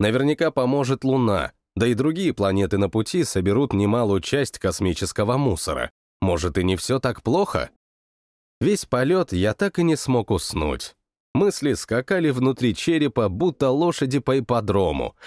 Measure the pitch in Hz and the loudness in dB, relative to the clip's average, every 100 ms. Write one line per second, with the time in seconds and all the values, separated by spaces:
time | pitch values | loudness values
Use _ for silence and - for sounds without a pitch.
0 | 104 123 143 151 165 139 127 139 127 131 | 0 2 2 2 0 0 0 0 0 0
1 | 135 131 113 95 64 - _ 101 117 113 | 0 2 2 0 -2 -10 _ 0 0 2
2 | 147 165 175 120 98 95 92 98 98 110 | 0 0 -2 0 0 2 0 0 0 0
3 | 110 180 147 95 92 107 139 98 101 117 | 0 -2 0 0 2 2 2 2 2 2
4 | 107 98 - 143 127 - 95 - 92 82 | 2 0 0 -2 -2 -4 -4 0 -2 -2
5 | 95 - 107 131 139 85 - 67 60 _ | -4 -2 -2 0 0 -2 -4 -6 -8 _
6 | _ _ 95 85 87 95 90 92 - 131 | _ _ 0 0 0 0 0 0 -2 -2
7 | 127 110 - 170 202 80 64 _ _ _ | -2 -4 0 0 0 -2 -6 _ _ _
8 | _ _ _ _ _ _ 147 208 - 123 | _ _ _ _ _ _ 0 0 -2 -2
9 | 135 185 170 90 104 - 202 180 170 151 | 2 0 0 0 0 0 -2 2 0 0
10 | 131 123 101 101 - 90 76 64 - - | 0 -2 0 -2 -2 -4 -2 -4 -10 -18
11 | _ _ _ - 196 - 143 107 - 117 | _ _ _ 0 0 0 -2 -2 -2 -4
12 | 131 190 156 127 131 123 123 - - 160 | -2 0 0 2 0 0 -2 0 0 0
13 | 143 - 104 92 175 - 135 139 170 - | 0 0 0 0 -2 0 0 2 0 0
14 | 135 139 - 135 120 120 104 98 87 69 | -2 0 0 0 0 0 2 2 2 0
15 | 58 - | -6 -10